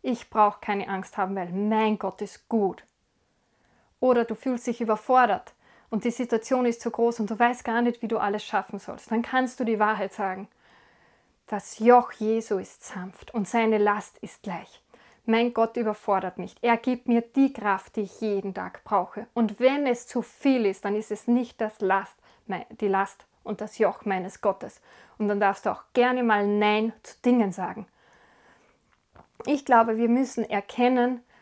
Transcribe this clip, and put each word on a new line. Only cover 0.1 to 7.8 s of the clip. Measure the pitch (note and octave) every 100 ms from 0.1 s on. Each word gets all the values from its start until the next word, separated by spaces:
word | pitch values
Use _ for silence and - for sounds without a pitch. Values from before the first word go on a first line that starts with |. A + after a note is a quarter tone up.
| A#3 -
brauche | A3+ G#3 -
keine | - G3+ -
Angst | F#3+ G3 -
haben, | F#3+ G3
weil | E3+
mein | F#3 G#3 G#3+ G#3+ G#3+
Gott | G3 -
ist | G3+ - _
gut.“ | A3+ G3 - _ _ _ _ _ _ _ _ _ _ _ _
Oder | B3+ A#3+ A#3
du | A3
fühlst | C4+ A#3+ -
dich | A#3
überfordert | A#3 G#3+ - B3+ A#3+ F#3+ - _ _ _ _
und | A3
die | A#3+
Situation | A#3 A#3+ A3+ - B3+ A#3+
ist | A#3
zu | A#3
groß | A#3 A#3 A#3
und | G#3
du | G#3+
weißt | A#3+ A#3+
gar | - A3+